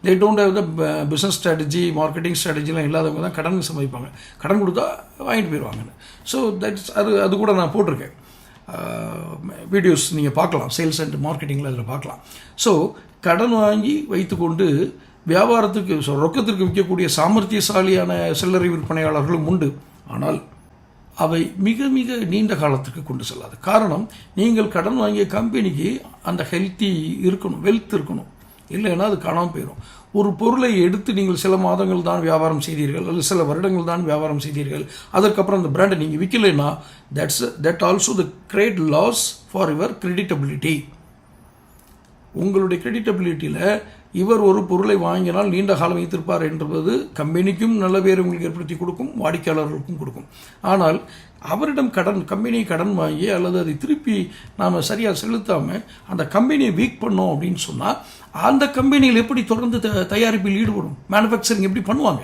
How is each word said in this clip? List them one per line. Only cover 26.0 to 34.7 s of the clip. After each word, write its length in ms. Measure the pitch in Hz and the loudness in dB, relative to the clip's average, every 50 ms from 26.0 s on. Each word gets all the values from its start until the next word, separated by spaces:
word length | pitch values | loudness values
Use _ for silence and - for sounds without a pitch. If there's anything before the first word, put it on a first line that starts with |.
| - - - - | -8 -16 -20 -8
அந்த 240 | - 175 175 170 156 - | -6 -4 -4 -4 -4 -4
ஹெல்த்தி 680 | - 170 190 196 185 - 220 196 185 160 156 160 170 135 - | -2 -2 -2 -2 -2 -2 0 0 0 -2 -2 -4 -4 0 2
இருக்கணும், 360 | 180 185 190 - 190 - 151 160 | 0 0 0 -4 -6 -6 0 2
வெல்த் 280 | 202 214 226 - - | 2 2 2 0 -2
இருக்கணும். 320 | 214 165 143 - 175 - - - - - - - - - - - | -4 -4 -2 -4 -8 -8 -8 -12 -20 -20 -20 -20 -20 -20 -16 -8
இல்லைன்னா 280 | - 185 214 202 170 170 | -6 -2 -2 0 0 2
அது 180 | 196 214 202 | 2 0 0
காணாம 340 | - - 175 170 170 175 175 165 | -2 -2 -2 -2 0 -2 -2 -4
போயிடும். 220 | 156 131 139 - - - - - - - - | -8 -10 -10 -12 -16 -18 -20 -20 -20 -20 -2
ஒரு 200 | - 202 196 208 | 0 2 2 2
பொருளை 480 | 180 139 220 226 233 269 254 247 220 185 | 2 2 2 2 2 4 2 2 4 4
எடுத்து 320 | 175 180 185 202 196 - | 4 4 2 0 -2 -2
நீங்கள் 220 | 214 196 196 185 180 | 0 0 0 0 0
சில 220 | - - 190 190 | 0 2 2 2
மாதங்கள் 460 | 185 185 180 180 180 196 185 185 175 | 4 2 2 2 2 2 0 0 0
தான் 180 | 165 - 175 175 | 0 0 -2 0
வியாபாரம் 400 | 165 165 160 156 160 160 160 147 | 2 2 2 2 2 2 0 0
செய்தீர்கள் 400 | - - 160 147 147 139 143 170 | -2 -4 -4 -2 -2 -2 -2 -4
அல்லது 220 | 180 170 165 175 | -4 -2 -2 -2
சில 200 | 151 - 196 175 | -2 0 2 2
வருடங்கள் 420 | 165 143 147 160 185 196 190 180 170 | 2 2 0 0 0 0 0 0 0
தான் 200 | 170 170 175 175 | -2 -2 -2 0
வியாபாரம் 360 | 156 151 151 156 156 151 147 | 0 0 0 0 -2 -2 -4
செய்தீர்கள், 460 | 143 147 143 143 147 139 | -4 -6 -6 -6 -6 -4